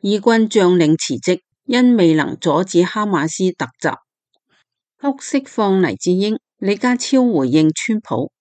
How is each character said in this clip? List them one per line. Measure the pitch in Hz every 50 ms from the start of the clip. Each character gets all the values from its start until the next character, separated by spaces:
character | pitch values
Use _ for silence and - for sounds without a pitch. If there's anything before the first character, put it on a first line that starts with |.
以 | - 196 208 208
軍 | 202 240 226 226 220 220
將 | - 214 190 180 180
領 | 180 165 151 156 165
辭 | - - 139 110
職， | - - 180 180 _ _ _ _ _
因 | - 240 247 254 247 240
未 | 220 185 165 160
能 | 156 143 - - -
阻 | - 175 143 156 180
止 | - - 170 180
哈 | 180 - 214 214
馬 | 208 196 156 143
斯 | 160 - - 190 185 170
突 | _ - 120 _ _
襲。 | - 160 120 - _ _ _ _ _ _ _ _ _ _ _ _ _ _ _ _ _ _ _ _
哭 | - 277 277 277
釋 | - - - 277 269 -
放 | - - 214 202 190 190
黎 | 185 147 95
智 | - - 180
英， | 180 185 196 208 220 - _ _ _ _
李 | - 190 208
家 | 202 - 247 247 240
超 | - - - 262 254 247
回 | 220 156 135 127
應 | 123 156 156 156 156
川 | - - - 220 214
普。 | - - - 113 131 - _ _